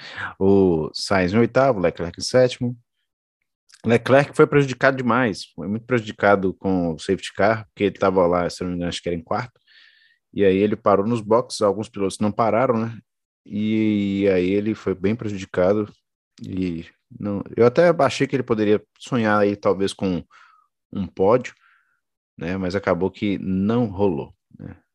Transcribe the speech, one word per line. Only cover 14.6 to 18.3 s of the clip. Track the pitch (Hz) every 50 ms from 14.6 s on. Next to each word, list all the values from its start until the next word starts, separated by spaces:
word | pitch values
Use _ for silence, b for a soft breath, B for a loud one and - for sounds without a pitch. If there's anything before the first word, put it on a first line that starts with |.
| 104 110 107
foi | - - 98 95
bem | 90 90 98 110
prejudicado, | 123 117 107 104 92 95 - - - 90 92 104 107 107 104 - _ _ _ _ _ _ _ _ - 120
e... | 107 98 92 92 90 85 85 85 - _ _ _ _ 120
Não, | 117 104 104 101 98 - - -
eu | - 113
até | 120 120 165 170 175 165 165
achei | 139 127 - - 139
que | 135